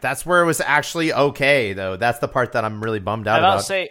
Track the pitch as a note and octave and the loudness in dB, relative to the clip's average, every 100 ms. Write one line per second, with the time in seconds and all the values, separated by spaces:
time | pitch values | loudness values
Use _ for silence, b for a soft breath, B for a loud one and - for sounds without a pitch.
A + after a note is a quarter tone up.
0 | B2+ C3+ D#3+ F3 E3+ D#3 D3+ D3 C#3+ E3+ | -6 -6 0 2 4 2 0 0 0 -2
1 | D#3+ A#2+ C#3+ - C#3 C#3+ G#2 G2 F#2+ F#2 | 0 2 0 2 2 4 2 -4 -6 -2
2 | A#2 A#2 C3 C3+ A#2 A#2+ A2 G#2+ A2 G#2+ | -2 0 -2 -2 -2 -2 -4 -4 -4 -4
3 | F#2+ A2+ G#2 A#2+ F3+ G3 G3 G3 F3 | -4 -4 0 2 4 2 -2 -4 -6